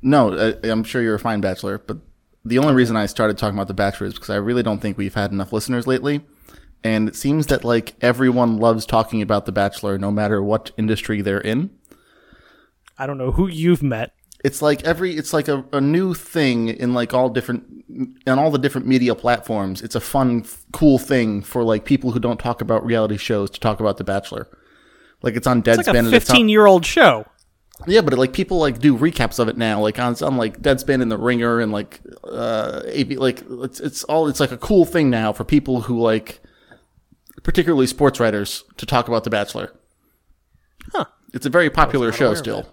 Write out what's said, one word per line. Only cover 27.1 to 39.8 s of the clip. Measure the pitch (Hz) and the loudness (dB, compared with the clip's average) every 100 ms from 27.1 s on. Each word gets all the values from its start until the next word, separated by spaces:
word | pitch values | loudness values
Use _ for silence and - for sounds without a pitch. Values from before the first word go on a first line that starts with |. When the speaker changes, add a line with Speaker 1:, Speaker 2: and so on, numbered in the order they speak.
| 117 110 _ _ _ _ - - | 4 -4 _ _ _ _ -14 2
Speaker 1:
Yeah, | 208 | 2
but, | 156 127 | 4 2
like, | 127 | 0
people, | 131 185 185 | 0 -2 0
like, | 151 113 | 0 2
do | 143 123 | 2 4
recaps | 156 160 110 - | 0 0 -4 0
of | 113 | -2
it | 110 | 0
now, | 113 107 | -2 0
like, | 107 107 | -2 0
on, | 123 120 | -4 -2
on, | - 131 | -2 -2
like, | 110 - | -4 -2
Deadspin | 147 131 - 131 | 0 0 2 0
and | 120 | 0
The | 107 | -2
Ringer | 117 120 117 117 | 0 0 0 0
and, | 110 | -2
like, | 104 101 - - - | -4 -8 -16 -20 -20
uh, | - - 117 110 117 - | -14 -8 -4 -4 -4 -6
A | - 143 | -6 -4
B, | 135 131 | -4 0
like, | 131 127 - | 0 -2 -8
it's, | 123 131 - | -10 -10 -8
it's | 151 - | -10 -8
all, | - 156 156 | -2 0 0
it's, | 135 | 0
like, | 143 | -2
a | 123 | -2
cool | - 202 | 2 4
thing | 165 175 143 | 4 4 2
now | 120 110 | 2 0
for | 104 | -4
people | 117 147 143 123 | 2 2 2 -4
who, | 110 120 | -2 0
like, | 117 110 110 - _ _ _ - _ _ _ _ _ - | 2 2 -2 -20 _ _ _ -20 _ _ _ _ _ -6
particularly | - - 160 151 127 | 0 2 2 4 2
sports | - 143 127 | 4 2 2
writers, | 113 104 101 - - - | 0 0 -4 -10 -14 -16
to | |
talk | - 127 117 | -2 -2 0
about | 117 | -2
The | 107 | 0
Bachelor. | 104 101 - - _ | -4 -4 -8 -12 _